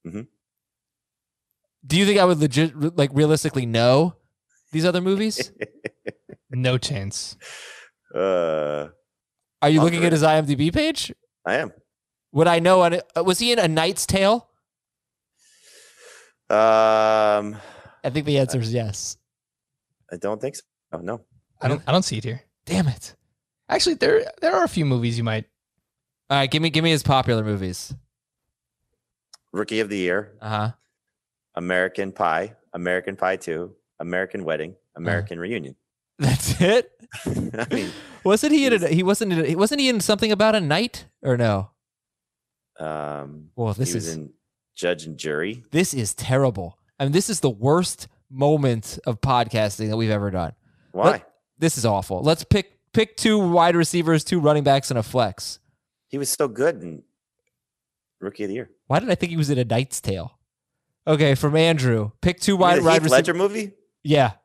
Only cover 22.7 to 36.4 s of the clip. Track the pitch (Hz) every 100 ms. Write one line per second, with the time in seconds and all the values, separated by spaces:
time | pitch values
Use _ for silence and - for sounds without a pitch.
22.7 | 180 160 113 - _ _ _ _ _ _
23.7 | 381 - 320 - 440 480 - 320 381 339
24.7 | - 147 127 117 117 117 110 - _ _
25.7 | _ _ _ _ _ _ 139 135 156 160
26.7 | 160 165 156 - 135 127 117 107 104 92
27.7 | 90 - - _ _ _ _ _ _ _
28.7 | _ _ _ _ _ _ - _ 90 104
29.7 | 110 107 101 90 92 107 _ 107 107 107
30.7 | - _ _ _ _ _ _ _ - 87
31.7 | 90 92 - 98 95 87 80 101 110 _
32.7 | 90 90 92 92 98 92 95 - 80 87
33.7 | _ _ _ 82 90 95 104 85 78 80
34.7 | 92 _ - 85 87 101 85 90 117 71
35.7 | 67 _ _ _ _ 139 127